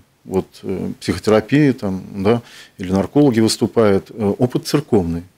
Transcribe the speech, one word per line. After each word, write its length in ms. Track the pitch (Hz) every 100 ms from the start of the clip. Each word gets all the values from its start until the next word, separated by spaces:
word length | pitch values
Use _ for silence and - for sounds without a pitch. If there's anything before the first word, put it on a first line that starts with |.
| - _
вот, 220 | - 95 - -
э, 280 | 104 92 95 -
психотерапии 720 | - 92 - 107 - 139 147
там, 300 | 127 101 95 - 101
да, 180 | 98 117 - - - -
или 120 | 92
наркологи 520 | 95 90 143 147 113
выступают, 720 | 110 - 113 - 107 98 -
э, 220 | - 101 101
опыт 280 | 127 151 -
церковный. 580 | 151 - 107 85 85 90